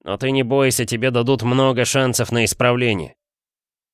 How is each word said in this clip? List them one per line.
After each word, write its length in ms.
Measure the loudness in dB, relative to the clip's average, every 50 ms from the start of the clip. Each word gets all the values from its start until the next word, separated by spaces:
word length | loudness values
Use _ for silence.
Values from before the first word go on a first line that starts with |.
| _
Но 120 | -8 -6
ты 140 | -4 -2 -2
не 120 | 0 0
бойся, 420 | 0 0 0 2 2 2 0 -2 -4
тебе 260 | -4 -4 -2 -2 0
дадут 320 | 0 0 2 2 0 0
много 420 | 0 0 2 2 2 2 2 2 0
шансов 480 | 0 0 0 0 0 0 -2 -2 -2
на 120 | 0 0 0
исправление», — 720 | 0 0 0 2 2 2 2 0 0 -2 -2 -6 -10 -14 _ _ _ _ _ _ _ _ _ _ _ _ _ _ _